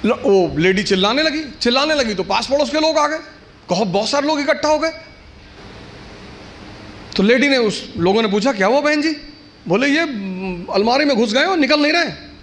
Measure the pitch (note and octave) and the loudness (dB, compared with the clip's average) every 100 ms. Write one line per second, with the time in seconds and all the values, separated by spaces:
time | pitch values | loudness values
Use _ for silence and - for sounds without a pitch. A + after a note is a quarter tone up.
0 | G#3 A#3+ F#3+ G3 E3 C#3 F3 F#3+ F3+ F#3+ | 0 0 4 4 4 2 2 2 2 2
1 | G3 C4 D#4+ D4 C#4+ - A#3 B3+ D4+ D4+ | 2 2 0 -2 -8 -2 0 2 2 0
2 | A#3 F#3 F#3 G3 A3+ C#4 B3+ D4+ D#4 D#4 | 0 -2 -2 -2 0 0 0 2 2 2
3 | D4 D#4 E4 - - - - F3+ G3 F#3+ | 0 -2 -10 -20 -20 -20 -4 -2 0 0
4 | G#3 C#4+ C#4+ D4+ C#4+ D4 D4+ D4+ D#4+ D#4+ | 0 0 0 0 0 0 2 0 0 -6
5 | - - - - - - - - - - | -20 -20 -20 -20 -20 -20 -20 -18 -18 -18
6 | - - - - - - - - - - | -20 -18 -18 -18 -20 -18 -18 -18 -18 -18
7 | - - G3 B3 C#4+ C4+ A3 - - F#3+ | -6 0 4 4 4 2 0 -2 -10 -2
8 | F3 G#3 A3 G3+ A#3+ G#3+ F#3+ C#4 D4 D4+ | 2 2 2 2 0 2 2 2 2 0
9 | D#4 D4+ - - - - - G3 C#4 D4 | -2 -4 -12 -20 -20 -16 -2 0 2 2
10 | E4+ A3+ G3 F#3 F#3+ F3 - G3 A3 C4 | 0 -4 -6 -6 -6 -8 -2 0 2 2
11 | D4 A#3+ A#3 A#3 E4+ F#4 C#4 D4 D4 E4+ | 2 2 2 2 2 2 2 4 4 2
12 | D4 - - - | 0 -6 -18 -20